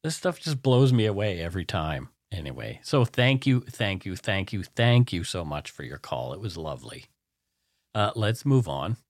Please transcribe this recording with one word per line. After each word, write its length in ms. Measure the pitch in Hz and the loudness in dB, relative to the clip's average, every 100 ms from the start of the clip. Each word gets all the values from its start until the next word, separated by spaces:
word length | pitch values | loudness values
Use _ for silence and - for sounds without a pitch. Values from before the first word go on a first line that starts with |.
This 120 | 156 160 | -4 -2
stuff 240 | 185 170 | -4 -4
just 220 | - 139 | -4 0
blows 300 | 131 123 135 | 4 6 8
me 140 | 123 107 | 6 4
away 340 | 98 107 90 | 2 -2 -2
every 240 | 85 92 | -4 -4
time. 460 | 82 92 78 71 69 _ _ | -4 -4 -2 -4 -8 _ _
Anyway, 480 | 92 71 62 110 - | -10 -8 -10 -10 -12
so 220 | - 147 | -2 2
thank 420 | 117 - 123 135 139 | 2 2 2 2 2
you, 140 | 127 | 2
thank 420 | - - 104 95 | 0 -4 -4 -2
you, 100 | 98 | -6
thank 380 | 87 - 98 90 | -6 -2 -2 -2
you, 100 | 101 | -6
thank 500 | 90 - 117 120 120 | -6 0 4 6 4
you 120 | 90 | 0
so 200 | 82 92 | -4 -6
much 260 | 78 73 - | -6 -8 -8
for 120 | - | -14
your 160 | 67 69 | -14 -14
call. 340 | - 64 62 | -8 -8 -6
It 60 | 73 | -8
was 160 | 107 85 | -8 -8
lovely. 500 | 78 67 58 65 - _ _ _ _ _ _ _ _ | -8 -10 -14 -18 -20 _ _ _ _ _ _ _ _
Uh, 160 | 107 104 | 0 0
let's 300 | - 107 117 | 2 -2 0
move 240 | 143 131 110 | 4 4 2
on 300 | 69 78 120 | -4 -4 -6